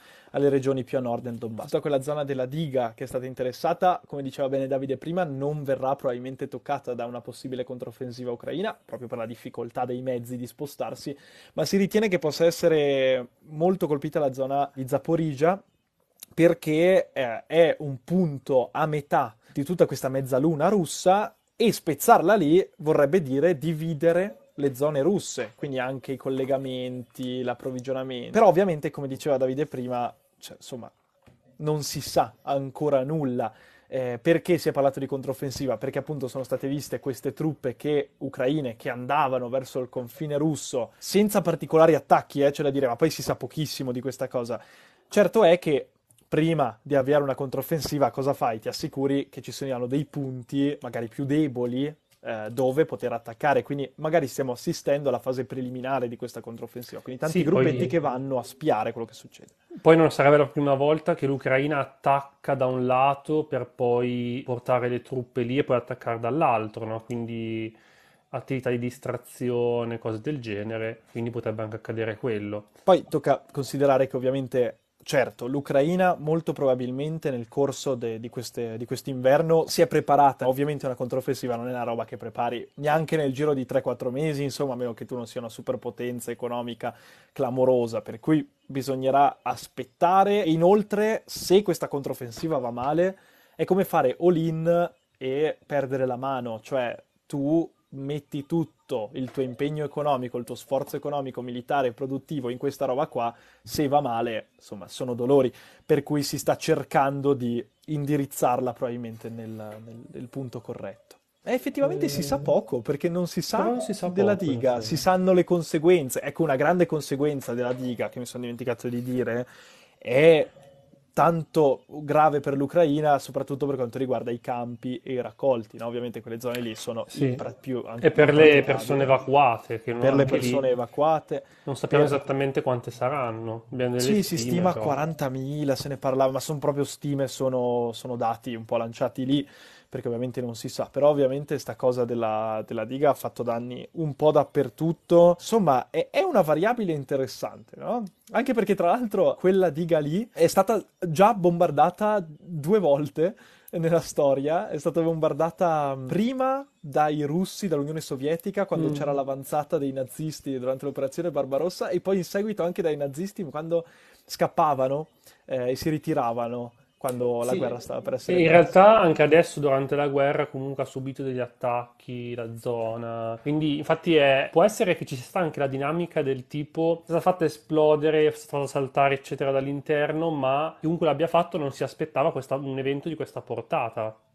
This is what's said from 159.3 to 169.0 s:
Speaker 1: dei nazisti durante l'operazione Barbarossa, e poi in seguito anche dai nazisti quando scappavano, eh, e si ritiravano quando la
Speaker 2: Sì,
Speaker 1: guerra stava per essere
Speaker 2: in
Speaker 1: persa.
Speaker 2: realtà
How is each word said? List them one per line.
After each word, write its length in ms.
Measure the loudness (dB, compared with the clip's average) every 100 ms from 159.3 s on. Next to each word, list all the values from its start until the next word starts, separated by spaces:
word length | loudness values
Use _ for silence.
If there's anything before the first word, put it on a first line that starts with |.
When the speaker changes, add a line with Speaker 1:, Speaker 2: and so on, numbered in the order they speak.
| -6 -4 -4 -2 -2
Speaker 1:
dei 140 | -2
nazisti 640 | -4 -6 -6 -8 -8 -8 -4
durante 240 | -4 -4
l'operazione 480 | -6 -4 -4 -4 -4
Barbarossa, 560 | -2 -2 0 -2 -2 -4
e 120 | -2
poi 180 | 0 0
in 60 |
seguito 380 | 0 -4 -4 -2
anche 180 | -2 -2
dai 140 | -2 -2
nazisti 460 | -4 -4 -8 -8
quando 420 | -10 -8 -2 -2 -2 -12 _ _
scappavano, 840 | -16 -2 0 2 2 4 2 0 -6 _ -20 _ -6
eh, 240 | -2 -2
e 40 |
si 160 | -2 -2
ritiravano 840 | -2 0 0 0 -2 -4 -6 -8 -14 _ _
quando 420 | -6 -2 0 0
la 80 | 0
Speaker 2:
Sì, 40 | -2
Speaker 1:
guerra 220 | -2 -6
stava 240 | -8 -8
per 100 | -4
essere 260 | -4 0 2
Speaker 2:
in 80 | 8
Speaker 1:
persa. 140 | 8
Speaker 2:
realtà 400 | 8 10 10 10